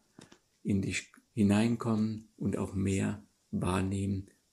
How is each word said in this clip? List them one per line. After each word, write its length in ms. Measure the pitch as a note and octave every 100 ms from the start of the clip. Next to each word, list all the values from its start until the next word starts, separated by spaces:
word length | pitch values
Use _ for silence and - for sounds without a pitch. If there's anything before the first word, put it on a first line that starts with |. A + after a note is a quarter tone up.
| _ - - - _ _
in 200 | - G2
dich 280 | - F#2 - - _
hineinkommen 960 | A#2 G2+ G#2 A#2 A#2 A#2+ G#2+ A2 A2 - -
und 220 | G2+ -
auch 160 | G2
mehr 500 | G2 G2 F#2+ G#2 G#2 - _ _
wahrnehmen 800 | G2 F2+ F#2 F#2+ G2 G2 G2 - _ _